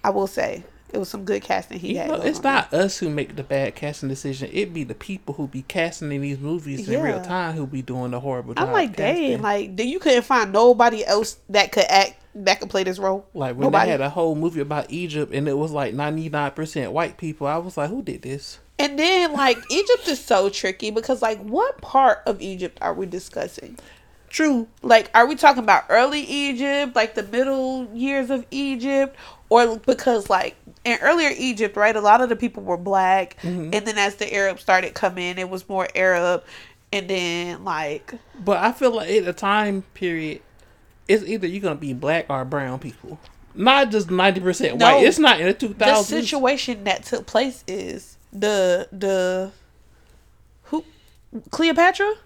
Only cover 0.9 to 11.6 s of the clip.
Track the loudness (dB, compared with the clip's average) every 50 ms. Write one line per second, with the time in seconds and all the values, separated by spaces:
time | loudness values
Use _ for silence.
0.9 | -8 -8 -8 -6 -10 -12 -6 -4 -4 -4 -2 -4 -4 -4 -4 -8 -14 -12 -8 -6
1.9 | -6 -4 -4 -4 -4 -2 -2 -4 -4 -2 -2 0 0 0 -2 0 0 0 0 0
2.9 | -2 -4 -6 -4 -4 -4 -6 -8 -8 -14 -8 -4 -4 -2 -2 -4 -6 -8 -10 -10
3.9 | -10 -8 -8 -8 -8 -6 -8 -8 -8 -8 -8 -6 -4 -6 -6 -4 -6 -10 -8 -8
4.9 | -10 -14 -10 -12 -12 -12 -10 -12 -10 -8 -8 -8 -8 -12 -12 _ -4 -4 -4 -4
5.9 | -4 -8 -10 -8 -6 -6 -6 -6 -8 -8 -6 -6 -6 -6 -6 -8 -10 -10 -6 -4
6.9 | -2 -2 -2 -2 -4 -4 -6 -6 -6 -4 -4 -4 -6 -6 -8 -6 -8 -10 -8 -8
7.9 | -8 -6 -6 -6 -6 -6 -6 -6 -6 -6 -8 -8 -4 -4 -2 0 0 0 0 -2
8.9 | -4 -4 -2 -2 0 0 0 -2 -2 -2 -2 -2 -2 -2 -4 -6 -6 -6 -4 -4
9.9 | -4 -2 2 4 4 4 4 2 2 2 2 2 4 6 6 6 6 6 4 0
10.9 | 0 0 -2 0 0 0 0 -4 -8 -14 _ _ 2 2